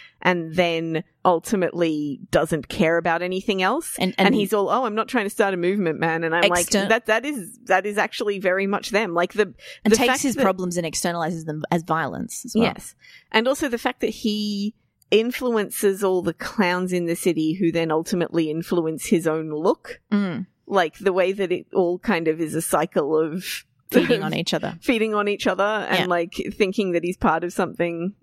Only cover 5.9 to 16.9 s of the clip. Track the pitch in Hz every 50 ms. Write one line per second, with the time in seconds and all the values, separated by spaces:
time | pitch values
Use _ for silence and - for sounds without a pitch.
5.9 | 156 - - 165 160 165 170 165 160 170 175 202 175 175 175 - - 202 196 202
6.9 | 226 240 - - 214 226 240 285 302 254 180 - - - - - 185 185 190 208
7.9 | 208 202 185 - - - 233 208 202 190 180 185 180 190 196 196 202 - - -
8.9 | - 202 226 190 170 170 175 180 - 202 214 185 - - - - - - - 220
9.9 | 208 - 262 240 254 277 - 277 226 - 262 196 190 185 185 180 165 175 170 160
10.9 | 143 - - 180 170 170 165 156 180 165 160 160 151 156 151 - - 175 165 -
11.9 | 165 160 160 131 92 - - - - - - 240 - 214 226 214 - - - -
12.9 | - _ _ - - - _ - - 220 226 247 269 - 320 277 233 233 - 247
13.9 | 254 - - 220 214 - - 226 208 214 208 208 208 202 202 208 - _ _ _
14.9 | _ _ _ - - 208 226 240 247 - 277 247 233 220 202 - - - - 202
15.9 | 196 190 202 190 190 185 170 170 160 - - - - - 202 175 180 180 185 180